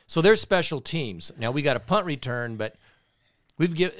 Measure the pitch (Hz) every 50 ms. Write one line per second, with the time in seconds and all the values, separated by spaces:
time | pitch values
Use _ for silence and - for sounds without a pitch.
0 | _ - - 165 160 202 220 220 - - 202 190 185 - 160 135 - - - 165
1 | 143 110 95 82 - - - - 110 117 127 147 143 147 127 117 - - 180 208
2 | 185 175 147 127 - 127 120 120 120 117 113 107 107 110 - _ _ _ _ _
3 | _ _ _ _ _ _ _ _ _ _ _ - 160 180 165 156 180 180 -